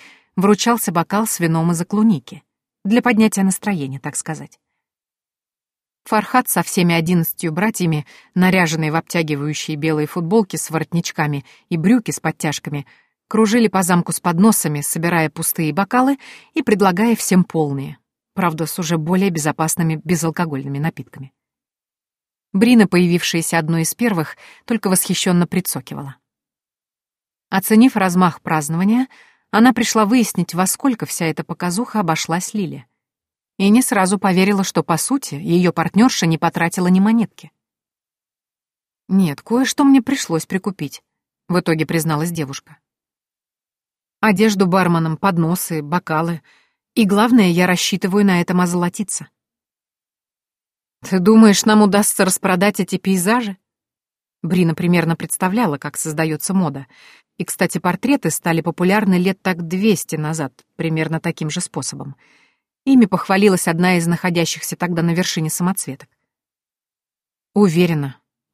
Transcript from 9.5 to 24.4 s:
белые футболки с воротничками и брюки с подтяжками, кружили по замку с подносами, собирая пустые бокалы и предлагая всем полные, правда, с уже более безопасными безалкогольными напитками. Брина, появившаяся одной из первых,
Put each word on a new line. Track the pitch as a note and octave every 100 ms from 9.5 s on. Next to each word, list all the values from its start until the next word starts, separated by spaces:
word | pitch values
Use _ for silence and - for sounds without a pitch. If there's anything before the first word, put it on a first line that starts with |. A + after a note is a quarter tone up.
| D3 - D3+
белые | D#3+ D3+ D3+
футболки | F3+ E3 A3+ G3+ D#3
с | -
воротничками | D#3 D#3+ E3+ - - D3 C#3+ - _ _
и | E3+
брюки | F3 B3 -
с | -
подтяжками, | D#3+ - D#3+ C#3+ - C#3+ - _ _ _ -
кружили | G#3 A3 A#3+ G#3+
по | F#3+
замку | F3+ F3 E3+
с | -
подносами, | F3 E3 A3 G#3 D#3 D3
собирая | - E3 E3+ E3+ D#3
пустые | - E3 - D#3
бокалы | D3 G3 B3 C4 C#4 - - _
и | D#4+
предлагая | B3 G#3 G3 F3+ A#3
всем | A3 - F#3
полные, | F3 E3 D3 C#3 C#3+ C#3+ _ _ _
правда, | - F3+ D#3+ D#3
с | -
уже | E3 E3+
более | D#3 F#3 G3
безопасными | D#3+ D3 C#3+ D#3+ - D#3+ D#3
безалкогольными | D#3+ E3+ E3 D#3 E3 C3+ C#3 C#3
напитками. | D#3+ - B2 - C3+ _ _ _ _ _ _ _ _ _ _ _ _
Брина, | F#3+ A#3 A#3+ G3
появившаяся | F3+ F3 E3+ - E3+ D#3+ E3+
одной | D#3 E3
из | D#3+
первых, | - A#3+ E3+ D3 -